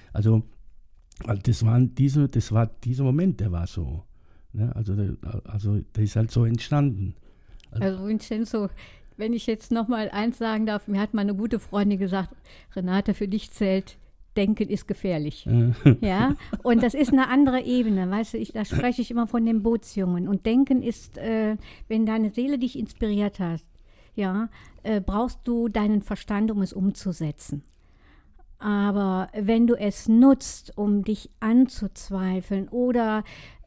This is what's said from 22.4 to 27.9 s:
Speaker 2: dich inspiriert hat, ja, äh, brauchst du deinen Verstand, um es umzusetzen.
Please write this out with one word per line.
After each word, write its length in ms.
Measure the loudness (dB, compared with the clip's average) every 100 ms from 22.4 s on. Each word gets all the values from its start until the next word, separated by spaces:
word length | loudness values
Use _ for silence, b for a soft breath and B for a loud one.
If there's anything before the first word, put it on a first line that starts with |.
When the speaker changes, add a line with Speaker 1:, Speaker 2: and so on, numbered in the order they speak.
| -2 -2
Speaker 2:
dich 180 | -4 -6
inspiriert 640 | -10 -6 -2 0 -2 -2
hat, 240 | -4 -6 -10 -20 b b b -6
ja, 340 | -4 -2 -4 B B B
äh, 160 | -4 -2
brauchst 400 | 0 -2 -2 -4 -4
du 240 | -2 0
deinen 320 | 0 2 2
Verstand, 500 | 0 -6 -4 -2 0
um 100 | 0
es 120 | -2
umzusetzen. 880 | 0 -2 -2 -6 -4 -6 -6 -10 -10 -10 b b